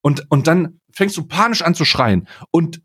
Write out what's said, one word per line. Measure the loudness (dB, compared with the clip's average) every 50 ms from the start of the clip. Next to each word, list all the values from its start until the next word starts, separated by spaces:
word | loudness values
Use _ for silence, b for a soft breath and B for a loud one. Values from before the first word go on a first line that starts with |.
Und, | -2 -2 -2 -2 -2 0
und | 0 2 2
dann | 2 2 2 0 -2 -8 _ _ _
fängst | -6 -4 -4 -4 -4
du | -8 -10
panisch | -6 -2 -2 0 0 0 0
an | 0 0 0
zu | 0 0
schreien | 0 0 2 2 2 2 0 -2 B B B B B
und | 0 0 0 0 -6 -12